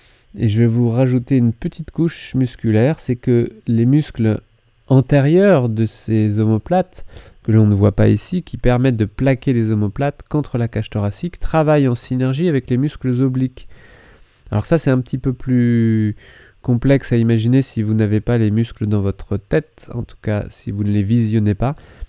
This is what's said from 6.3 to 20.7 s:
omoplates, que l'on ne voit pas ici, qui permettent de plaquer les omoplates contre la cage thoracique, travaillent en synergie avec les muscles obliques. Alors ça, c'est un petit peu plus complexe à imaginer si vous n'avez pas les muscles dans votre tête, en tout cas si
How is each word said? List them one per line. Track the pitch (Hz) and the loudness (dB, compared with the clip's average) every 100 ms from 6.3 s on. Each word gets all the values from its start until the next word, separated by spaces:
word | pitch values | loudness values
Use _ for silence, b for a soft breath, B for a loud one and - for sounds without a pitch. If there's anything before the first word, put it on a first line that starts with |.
| 104 | 0
omoplates, | 110 110 - 180 - - - B B B | 0 0 0 -2 -2 -8 -18 B B B
que | - | 2
l'on | 110 107 | 4 4
ne | |
voit | 101 104 | 4 2
pas | 98 107 | 2 2
ici, | 107 - 180 | 2 -2 -8
qui | - - | -8 -4
permettent | 123 123 131 113 | 0 2 0 0
de | |
plaquer | 104 - 131 131 - | -2 -2 -2 0 0
les | 120 110 | 0 0
omoplates | 107 104 101 143 - - | 0 -2 -2 -6 -6 -6
contre | 151 143 123 | -4 -4 -4
la | 117 | -4
cage | 101 104 | -4 -6
thoracique, | 110 104 - 175 - | -4 -4 -6 -10 -6
travaillent | - 160 151 151 135 | -2 0 2 2 2
en | |
synergie | 123 - 127 131 135 180 | -2 -4 -4 -2 -2 0
avec | 139 - | -2 -2
les | 123 | -2
muscles | 147 - 131 123 | -2 -4 -4 0
obliques. | 135 127 131 - - b b b b b b b b | 0 0 -4 -6 -20 b b b b b b b b
Alors | 110 | -4
ça, | - 165 | 0 0
c'est | - | 2
un | 127 | -2
petit | 123 131 | -2 -6
peu | 135 | -6
plus | 127 - 123 120 117 113 110 107 101 b b b b | -6 -2 0 2 2 2 2 -2 -4 b b b b
complexe | - 120 131 139 - | -2 0 2 0 2
à | 120 | 0
imaginer | 113 113 113 131 | 2 2 2 0
si | 135 - | 0 -4
vous | 107 | -2
n'avez | 110 107 107 | 0 2 0
pas | - 120 | 0 0
les | 107 | 0
muscles | 107 117 - 104 | 0 -2 -4 -2
dans | 104 | 0
votre | 98 - - 101 | -2 -4 -6 -8
tête, | - 160 - _ - | -2 -4 -4 _ -14
en | 120 | -12
tout | 113 - | -12 -10
cas | - 104 - | -6 -4 -6
si | - - | -12 -10